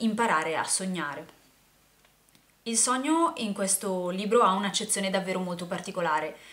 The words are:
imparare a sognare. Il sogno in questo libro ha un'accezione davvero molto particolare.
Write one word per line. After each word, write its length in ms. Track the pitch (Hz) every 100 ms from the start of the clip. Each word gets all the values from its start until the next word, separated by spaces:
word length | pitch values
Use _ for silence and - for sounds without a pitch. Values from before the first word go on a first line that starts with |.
imparare 520 | 226 214 226 156 160 156
a 60 |
sognare. 640 | - - 190 180 147 139 165 - _ _ _ _ _ _ _ _ _ _ _ _
Il 140 | - 226
sogno 560 | 254 254 285 330 330 -
in 160 | 214
questo 560 | 202 190 - 196 185 180
libro 320 | 185 208 240
ha 100 | 202
un'accezione 580 | 190 190 - 196 202 196
davvero 300 | 190 180 185
molto 260 | 180 175 175
particolare. 680 | 180 185 185 170 156 156 - -